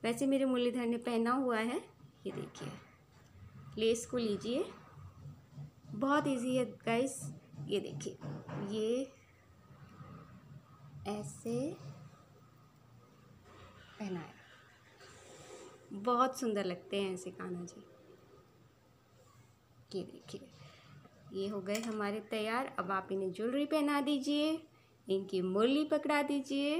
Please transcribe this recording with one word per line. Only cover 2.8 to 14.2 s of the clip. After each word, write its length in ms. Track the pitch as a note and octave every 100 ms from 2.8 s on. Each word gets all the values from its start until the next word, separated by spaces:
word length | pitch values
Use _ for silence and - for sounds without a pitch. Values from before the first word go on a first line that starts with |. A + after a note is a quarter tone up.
| - - - - - - - - - -
लेस 260 | A3 A3+ -
को 120 | B3
लीजिए, 460 | A3+ G3 G3+ C4 - - - - - - - - - - - - -
बहुत 380 | G#3 C4+ D4 D4
easy 280 | B3+ B3 B3+
है 80 | B3 -
guys। 400 | - A3+ C4+ - - - - - C#3+
ये 140 | G3
देखिए, 380 | - C#3+ D3 - D3 D3 - C#3 G3+
ये 400 | G#3+ G#3+ B3 C4+ - - - - - - - - - - - - - - - - - - - -
ऐसे 480 | G#3 G#3 - A3+ A#3+ C#4+ F#4 - - - - - - - - - - - - - - - - - - - - -
पहनाया, 420 | - G#3 F3+